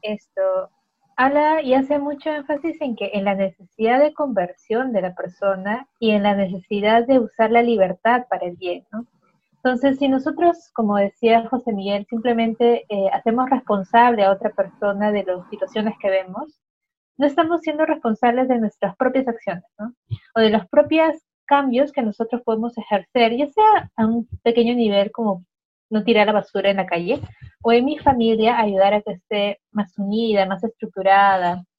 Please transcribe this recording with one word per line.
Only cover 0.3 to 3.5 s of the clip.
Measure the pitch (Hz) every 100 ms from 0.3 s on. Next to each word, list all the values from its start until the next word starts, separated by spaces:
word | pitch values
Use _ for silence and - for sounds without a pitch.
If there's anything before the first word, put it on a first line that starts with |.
| - 190 185 190 _ _ _ _ -
habla | 254 285 302 320
y | 285
hace | 254 269 294
mucho | 285 285 320
énfasis | 302 285 294 320 320
en | 294 226
que, | 196
en | 208 196
la | 196
necesidad | 196